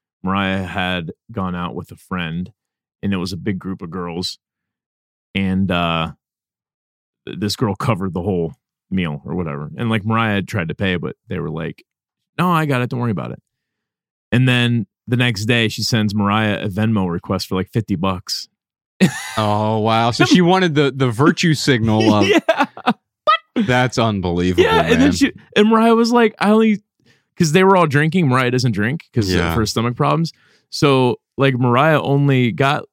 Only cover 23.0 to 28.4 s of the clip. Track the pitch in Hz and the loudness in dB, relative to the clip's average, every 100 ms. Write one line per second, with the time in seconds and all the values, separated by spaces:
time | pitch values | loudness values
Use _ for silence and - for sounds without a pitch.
23 | _ _ - 640 - - 196 123 127 - | _ _ 0 0 -2 -4 0 2 2 2
24 | 113 101 90 87 90 90 440 440 - 247 | 0 0 -2 0 0 2 2 2 2 4
25 | 277 - 277 - - - 214 220 226 226 | 2 2 0 -2 -4 2 4 4 4 4
26 | 233 240 226 - 196 220 226 202 - _ | 2 2 2 2 2 4 4 0 -6 _
27 | _ _ _ _ 165 170 190 190 160 139 | _ _ _ _ 2 4 6 4 4 2
28 | 156 185 151 127 | 2 2 2 2